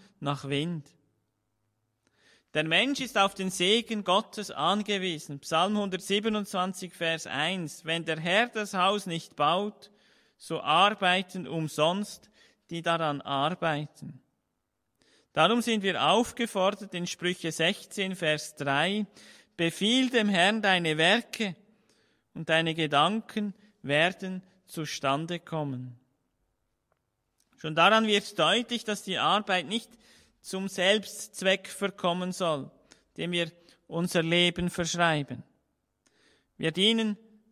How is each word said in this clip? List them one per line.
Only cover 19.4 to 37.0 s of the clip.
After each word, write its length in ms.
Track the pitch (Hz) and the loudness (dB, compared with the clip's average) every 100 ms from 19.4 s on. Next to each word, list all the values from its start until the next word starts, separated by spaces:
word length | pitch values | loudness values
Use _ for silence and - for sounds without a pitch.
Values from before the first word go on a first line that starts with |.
| _ - | _ -2
„Befiehl 540 | 165 - 208 254 254 | -2 0 2 2 2
dem 180 | 240 208 | 2 2
Herrn 320 | 185 185 220 | 4 4 4
deine 360 | 202 180 165 151 | 2 2 2 2
Werke, 580 | 165 226 233 - 208 156 _ _ _ _ _ _ _ - | 4 4 0 -6 -6 -6 _ _ _ _ _ _ _ -8
und 140 | 165 | 0
deine 260 | 160 165 160 | 2 2 0
Gedanken 800 | 156 143 165 220 - 214 208 - _ _ | 2 4 4 0 -6 -6 -6 -8 _ _
werden 640 | 139 147 175 180 185 185 - _ _ | -2 2 2 0 -8 -10 -12 _ _
zustande 720 | 170 151 - 139 143 165 175 | -8 -8 -4 -2 0 -2 -8
kommen.“ 580 | - 160 143 127 127 120 _ _ _ _ _ _ _ _ _ _ _ _ _ _ _ _ | -6 -6 -4 -6 -10 -16 _ _ _ _ _ _ _ _ _ _ _ _ _ _ _ _
Schon 180 | 156 156 | -2 6
daran 320 | 185 220 220 | 8 8 4
wird 320 | 202 - - | 2 0 0
deutlich, 460 | 156 226 233 214 - | 2 2 0 -6 -4
dass 180 | 202 | -6
die 160 | - 156 | -4 0
Arbeit 480 | 147 202 202 185 147 | 2 2 0 -2 -2
nicht 240 | 214 - - _ - _ _ | -6 -8 -20 _ -20 _ _
zum 260 | - 190 190 | -10 -6 -6
Selbstzweck 1000 | - 185 214 - - - - 190 190 190 | 0 2 2 0 -14 -14 -2 0 0 -2
verkommen 640 | - 196 - 180 175 180 | -6 -6 -2 0 0 -2
soll, 400 | 180 175 143 139 - _ _ _ - | -2 -2 -2 -6 -16 _ _ _ -8
dem 160 | 170 | -4
wir 180 | 175 165 - _ _ - | -2 -4 -8 _ _ -8
unser 380 | 165 175 175 | -2 0 0
Leben 480 | 165 175 175 - 175 | 2 4 4 2 -2
verschreiben. 720 | - 170 170 170 156 139 - - _ _ _ _ _ _ _ _ _ _ - | -2 -2 0 2 2 -2 -10 -16 _ _ _ _ _ _ _ _ _ _ -6
Wir 140 | 160 | -4
dienen 480 | 175 208 226 | 2 2 2